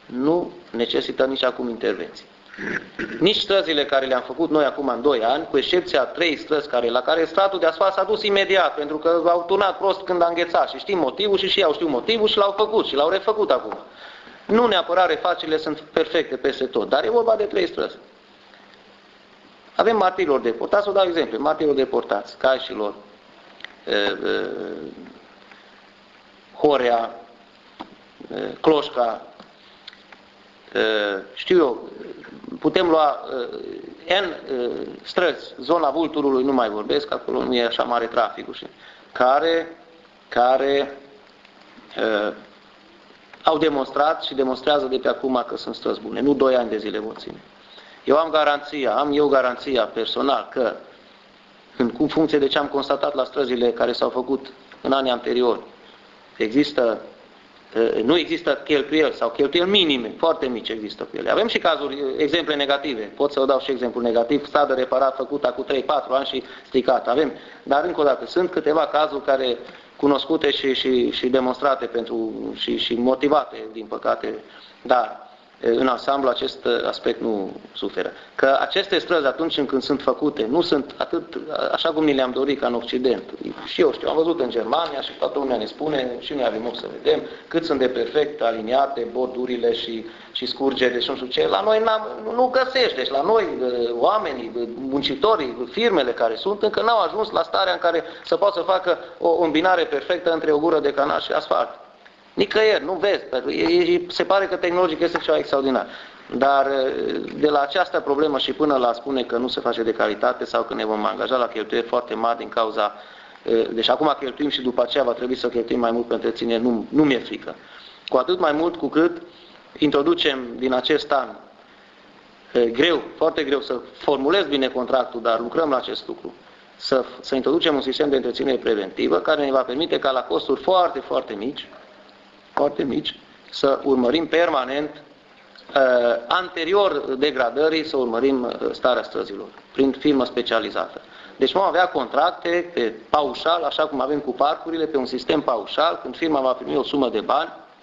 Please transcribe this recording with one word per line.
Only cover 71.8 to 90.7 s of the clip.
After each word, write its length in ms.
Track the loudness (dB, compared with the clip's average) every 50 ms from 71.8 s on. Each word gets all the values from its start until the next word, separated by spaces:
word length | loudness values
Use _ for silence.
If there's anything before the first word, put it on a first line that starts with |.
| -2
pentru, 460 | -4 -4 -4 -4 -4 -4 -4 -4 -4 -6 -6 -8 -8 -6
și, 240 | -6 -4 -2 -2 -2
și 160 | -2 -2 -2
motivate, 720 | 2 2 2 2 2 2 0 2 0 -2 -4 -8 -12 -14 -12
din 140 | -12 -14 -12
păcate, 520 | -10 -10 -4 -2 -2 -2 -2 -2 -6 -6 -8 -12 -16 -20 -20 -20 -20 -20 -8
dar, 460 | -2 2 2 2 2 0 -6 -12 -18 -20 -20 -20 -20 _ -12 -2
e, 80 | 0 2
în 180 | 2 4 2
ansamblu 420 | 2 0 0 0 -2 0 2 2 0
acest, 360 | 0 0 -4 -6 -6 -4 -2
e, 220 | 0 0 0 0
aspect 340 | -2 -4 -2 -2 -4 -2 -2
nu 400 | -2 -2 -2 -2 -4 -6 -10 -14 -18 -18
suferă. 400 | -10 -8 -8 -6 -6 -6 -6 -6 -8 -14 -20 -14 -2
Că 220 | 2 4 4 4 4
aceste 380 | 2 0 0 -2 0 0 0 -2
străzi, 280 | 0 0 0 2 2
atunci 340 | 2 0 0 -2 -2 -2 -2
când 220 | -2 0 0 0
sunt 200 | 0 0 -2 0
făcute, 440 | 0 0 0 2 0 -2 0 -2 -2 0
nu 100 | 2 0
sunt 340 | 2 2 0 0 0 -2 -6
atât, 380 | -6 -4 -4 -4 -4 -4 -6 -10 -10 -8 -6 -4 -2 0 0
așa 160 | 0 0 0 0
cum 160 | 2 2 4
ni 100 | 4 4
le-am 160 | 4 2 2
dorit 300 | 0 0 0 0 0 0
ca 60 | 0
în 80 | -2 -2
Occident. 480 | -2 -2 -4 -2 0 2 2 2 0 -4 -8 -12 -12 -10 -10 -10 -10 -12
Și 160 | -4 2 2
eu 120 | 4 4
știu, 160 | 2 0 -2 0
am 80 | 0
văzut 240 | 2 2 2 0 0
în 100 | -2 -2
Germania 500 | -2 -2 -2 0 0 0 0 -2 -4 -6
și 120 | -8 -8 -6 -4
toată 200 | -4 -4 -2 -2
lumea 180 | -2 -2 -2
ne 100 | -2 -4
spune, 500 | -6 -8 -6 -4 -2 -2 -2 -2 -4 -6 -8
și 160 | -8 -8 -4
noi 100 | -2 -2
avem 220 | -2 -2 -2 -4
ochi 120 | -6 -6 -8
să 80 | -10 -10 -10 -2
vedem, 180 | 0 2 2 2 0 -6 -12 -16 -10 -6
cât 160 | -4 -2 -2
sunt 140 | -2 0 0
de 100 | 0 0
perfect 540 | 0 -2 -4 0 0 0 0 0 -2 -2
aliniate, 640 | -2 -2 -2 -2 -2 0 2 2 2 0 -2 -4 -6 -4
bordurile 640 | -2 -2 -2 -2 -4 -4 -4 -4 -2 0 0 0 0
și, 320 | 0 -4 -6 -8 -8 -10 -12 -16 -18 -16 -14
și 140 | -10 -8 -8
scurgerile 540 | -8 -4 -2 0 0